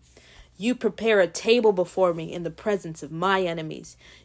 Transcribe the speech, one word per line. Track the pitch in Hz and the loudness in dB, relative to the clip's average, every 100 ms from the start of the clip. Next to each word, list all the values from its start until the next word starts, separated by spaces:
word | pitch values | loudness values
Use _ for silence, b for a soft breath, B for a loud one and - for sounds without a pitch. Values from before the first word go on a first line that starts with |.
| _ b b b b _ | _ b b b b _
You | 208 247 | -2 0
prepare | 226 - 220 214 | -2 -2 2 4
a | 175 | 4
table | - 208 240 214 | 0 4 4 6
before | 185 175 - 185 | 2 0 2 2
me | 165 160 | 0 -6
in | 170 | -8
the | 165 | -8
presence | 160 214 208 170 160 | -6 -4 -4 -4 -12
of | 143 | -12
my | 160 180 190 | -4 0 0
enemies. | 180 165 160 156 - - b b | 0 -4 -8 -10 -14 -20 b b